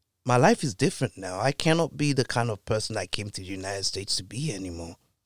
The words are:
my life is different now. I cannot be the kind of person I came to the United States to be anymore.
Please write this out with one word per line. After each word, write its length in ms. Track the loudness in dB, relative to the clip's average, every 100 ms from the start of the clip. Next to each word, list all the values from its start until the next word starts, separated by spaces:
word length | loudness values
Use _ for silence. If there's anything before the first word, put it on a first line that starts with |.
| _ _ 2
my 120 | 6
life 260 | 6 6
is 120 | 2 0
different 420 | 0 0 -4 -4
now. 220 | -6 -2
I 120 | 0
cannot 460 | 2 2 4 2 0
be 160 | 0
the 120 | 2 0
kind 260 | 0 -2
of 120 | -2
person 340 | -2 -2 -2 -4
I 100 | -4
came 240 | -4 -4
to 100 | -8
the 60 | -8
United 380 | -8 -6 -4 -4
States 300 | -4 -4 -4
to 60 |
be 300 | -6 -6 -4
anymore. 420 | -4 -6 -8 -10 -14 _ _